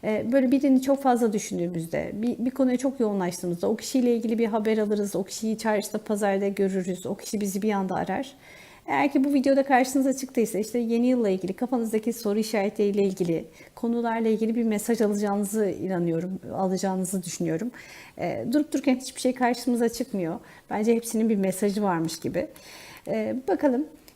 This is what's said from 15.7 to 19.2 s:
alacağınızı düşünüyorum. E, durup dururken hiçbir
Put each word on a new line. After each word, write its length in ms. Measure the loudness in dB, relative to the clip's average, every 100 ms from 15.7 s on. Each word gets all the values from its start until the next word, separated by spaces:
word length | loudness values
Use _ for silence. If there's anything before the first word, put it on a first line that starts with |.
| 0 -2 0 0 0 -2 -8 -8
alacağınızı 680 | -4 -2 0 0 -2 -2 -4
düşünüyorum. 480 | -6 -4 -2 -2 -4 -8 -20 -20 -20 -8
E, 280 | -6 -4 0
durup 220 | 0 0
dururken 220 | -2 0 0
hiçbir 260 | -2 -4